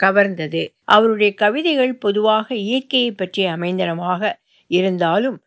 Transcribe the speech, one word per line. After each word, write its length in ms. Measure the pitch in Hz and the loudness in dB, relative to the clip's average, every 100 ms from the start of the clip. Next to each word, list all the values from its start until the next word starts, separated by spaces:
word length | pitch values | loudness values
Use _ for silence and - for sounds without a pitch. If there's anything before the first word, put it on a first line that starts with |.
கவர்ந்தது. 720 | 190 196 202 175 156 165 165 _ | 0 2 0 -2 -6 -6 -8 _
அவருடைய 500 | - 208 226 214 208 | 4 4 4 2 0
கவிதைகள் 600 | 202 208 247 330 294 254 254 | 2 0 0 0 0 0 -2
பொதுவாக 580 | 214 202 214 214 214 | -2 0 2 2 0
இயற்கையை 580 | 247 202 254 269 262 240 | -6 -2 -4 -2 -2 -2
பற்றி 320 | 196 185 196 | -4 -6 -4
அமைந்தனவாக 880 | 190 165 175 185 175 165 175 180 208 - _ _ - | -4 -2 -4 -2 -4 -4 -4 -4 -4 -6 _ _ -4
இருந்தாலும், 760 | 180 190 180 170 180 254 220 | 0 0 0 0 0 -2 -6